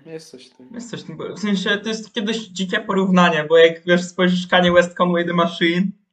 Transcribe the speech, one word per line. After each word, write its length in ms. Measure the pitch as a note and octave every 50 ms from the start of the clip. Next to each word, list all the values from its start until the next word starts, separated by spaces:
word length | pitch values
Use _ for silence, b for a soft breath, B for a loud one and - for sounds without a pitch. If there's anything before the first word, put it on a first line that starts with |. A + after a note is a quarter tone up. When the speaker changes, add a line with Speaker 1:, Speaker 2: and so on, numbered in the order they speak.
| -
Speaker 1:
jest 260 | D#3+ D#3+ D#3+ - -
coś 160 | - B2+ -
w 100 | _ _
tym. 120 | _ B2+ - A3+
Speaker 2:
Jest 160 | A#3+ - -
coś 120 | F3+ -
w 20 | -
tym, 140 | - D#3+
bo 180 | A#2+ - F#2+ -
w 40 | -
sensie 380 | G#3 G#3 G3+ F3+ - G#3+ G#3
to 120 | G3 G3+ A3
jest 160 | A3 A3 -
takie 160 | - - A#3+ G#3
dość 140 | A3 A3 -
dzikie 400 | - - - - F#3+ F3+ G#3+ G#3+
porównanie, 680 | G#3+ - F#3+ F#3+ F#3+ F#3+ F#3 F3+ F3 E3+ E3 D#3 D3+ D3+
bo 80 | E3
jak, 260 | E3 E3 E3+ E3 - -
wiesz, 180 | F3 F3 F3+ F3+
spojrzysz 440 | - - - F#3 F3+ F3+ F3+ -
Kanye 240 | - F#3 F3+ F3+ F3
West, 260 | F3 F3 F3 F3 -
Conway 280 | - F3+ F3+ F3 E3+ E3+
the 80 | E3+ F3
Machine, 540 | F3 E3+ F3 - - F3 E3+ E3+ F3+ G3+ G3 - _ _ _